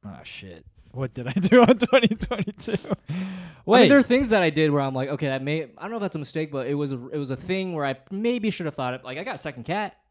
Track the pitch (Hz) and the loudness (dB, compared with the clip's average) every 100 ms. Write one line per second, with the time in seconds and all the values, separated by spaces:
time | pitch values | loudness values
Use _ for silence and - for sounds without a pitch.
0 | 104 92 - - 98 85 - _ - 127 | -16 -16 -16 -16 -16 -18 -20 _ -18 -8
1 | 135 - 123 156 185 247 233 240 240 262 | -8 -6 -4 0 6 8 8 4 4 4
2 | 233 226 - 247 196 - - 196 - 185 | 4 0 -6 -4 -6 -6 -6 -6 -4 -8
3 | - 165 190 185 175 - - 226 208 285 | -6 -8 -8 -10 -16 -14 4 6 8 8
4 | 254 247 269 214 170 147 156 143 139 131 | 6 2 4 2 2 2 2 2 0 -2
5 | 135 143 147 135 135 156 139 - 185 226 | -4 -2 -2 -2 -2 -4 -6 -12 -10 -6
6 | 202 156 139 160 156 143 127 143 143 131 | -6 -6 -8 -6 -6 -6 -4 -2 -2 -6
7 | 127 151 139 131 - 190 185 165 139 135 | -6 -8 -6 -8 -4 -4 -4 -4 -4 -6
8 | _ 190 233 247 214 - 160 - 127 127 | _ -6 -2 -2 -2 -4 -6 -6 -6 -6
9 | 127 131 208 175 156 127 113 190 202 _ | -10 -10 -10 -8 -10 -12 -6 -6 -6 _
10 | _ | _